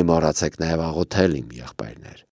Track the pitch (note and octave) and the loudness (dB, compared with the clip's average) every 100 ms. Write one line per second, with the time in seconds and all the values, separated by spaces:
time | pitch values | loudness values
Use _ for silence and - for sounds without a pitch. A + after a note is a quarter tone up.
0 | F2 E2 D#2 D2+ E2 - D#2+ E2 E2 D#2 | 6 4 2 0 -2 -2 -2 0 -2 -2
1 | F2+ G2 F#2 D2 A#1 A#1+ A#1+ - A1 - | -2 2 2 2 -6 -14 -16 -12 -12 -12
2 | - - _ | -20 -20 _